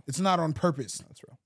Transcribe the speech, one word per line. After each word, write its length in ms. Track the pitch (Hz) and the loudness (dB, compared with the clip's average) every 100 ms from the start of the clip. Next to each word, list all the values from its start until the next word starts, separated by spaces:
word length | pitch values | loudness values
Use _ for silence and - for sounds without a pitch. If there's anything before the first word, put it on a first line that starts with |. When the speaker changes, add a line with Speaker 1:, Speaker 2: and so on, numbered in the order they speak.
| - | -8
Speaker 1:
It's 140 | 135 | 0
not 200 | 190 175 | 2 2
on 140 | 160 | 2
purpose. 460 | 139 180 135 113 - | 2 0 0 -6 -12
Speaker 2:
That's 200 | - - | -16 -20
true. 140 | - - | -20 -8